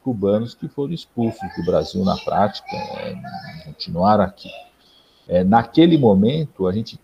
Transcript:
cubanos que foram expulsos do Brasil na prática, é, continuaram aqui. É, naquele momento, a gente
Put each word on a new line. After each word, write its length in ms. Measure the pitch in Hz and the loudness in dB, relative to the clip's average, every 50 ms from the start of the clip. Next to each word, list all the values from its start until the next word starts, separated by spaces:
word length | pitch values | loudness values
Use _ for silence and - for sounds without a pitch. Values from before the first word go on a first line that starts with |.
| - | -6
cubanos 500 | 135 123 101 95 98 101 107 113 117 - | -6 -4 0 0 2 2 2 0 -4 -10
que 140 | - - 165 | -12 -14 -12
foram 260 | - - 139 147 170 | -8 -8 -6 -6 -6
expulsos 540 | 165 - _ - - 117 113 110 - 784 92 - | -8 -10 _ -6 -4 -4 -4 -4 -6 -10 -12 -8
do 80 | 90 85 | -8 -4
Brasil 400 | 87 87 82 76 - - 95 95 | 0 0 0 0 -2 -4 -2 0
na 140 | 92 85 - | 0 -2 -2
prática, 580 | - - 82 87 101 107 - - - - - | -4 -4 0 0 0 0 -2 -6 -14 -12 -10
é, 400 | 831 831 855 - - - - - - - - - - - - - - - | -10 -10 -10 -10 -12 -10 -10 -12 -12 -14 -14 -14 -14 -14 -14 -16 -16 -16
continuaram 580 | - 76 - - - 85 82 90 101 107 104 95 | -18 -14 -14 -12 -8 -4 0 2 4 4 4 2
aqui. 280 | 92 - - - - - - - _ _ _ _ _ _ _ _ _ _ _ _ - | 0 -2 -10 -18 -18 -18 -18 -20 _ _ _ _ _ _ _ _ _ _ _ _ -2
É, 160 | 87 90 92 | 0 2 4
naquele 540 | 95 107 113 117 - - 156 165 175 165 156 | 4 4 4 2 2 4 6 6 8 6 6
momento, 680 | 135 113 101 95 101 113 143 160 156 143 - - 95 92 | 6 6 6 6 4 2 2 0 -4 -6 -6 -4 -2 -2
a 60 | 92 | -2
gente 260 | 107 113 - - - | -2 -4 -8 -12 -20